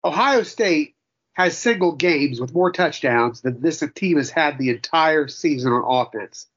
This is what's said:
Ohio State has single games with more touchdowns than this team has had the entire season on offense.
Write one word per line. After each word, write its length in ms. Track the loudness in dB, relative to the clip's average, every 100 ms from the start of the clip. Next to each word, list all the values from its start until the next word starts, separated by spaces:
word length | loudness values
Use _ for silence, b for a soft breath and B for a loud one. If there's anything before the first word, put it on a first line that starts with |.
Ohio 400 | -2 2 2 2
State 520 | 0 -2 0 2 -2 _ _ _ _
has 260 | 0 0 2
single 360 | -2 2 0
games 480 | 2 0 2 0 -2
with 120 | -4
more 200 | 0 0
touchdowns 640 | 2 -2 0 0 2 0 -2
than 220 | -6 -2
this 200 | -2 -2 -8 -4
team 220 | 0 0
has 120 | 0
had 280 | -2 -2 0
the 120 | -4
entire 600 | -4 -2 2 4 2 -2
season 420 | -4 -2 0 0
on 360 | 0 2 0 0
offense. 380 | -6 -12 -16 -20